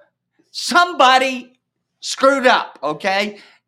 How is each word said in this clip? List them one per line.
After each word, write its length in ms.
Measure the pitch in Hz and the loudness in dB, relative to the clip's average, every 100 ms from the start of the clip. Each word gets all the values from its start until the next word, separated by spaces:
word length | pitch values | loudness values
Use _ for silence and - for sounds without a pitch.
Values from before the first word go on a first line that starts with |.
| _ _ _ _ _ | _ _ _ _ _
somebody 1040 | - - 294 349 302 262 262 262 254 247 _ _ _ _ _ | -14 -2 0 0 2 4 4 0 -4 -12 _ _ _ _ _
screwed 480 | - - 262 277 254 | -14 -2 0 2 2
up, 320 | 202 - - | 2 -2 -8
okay? 560 | 147 156 202 196 208 208 - _ | -10 -6 -4 -4 -4 -10 -20 _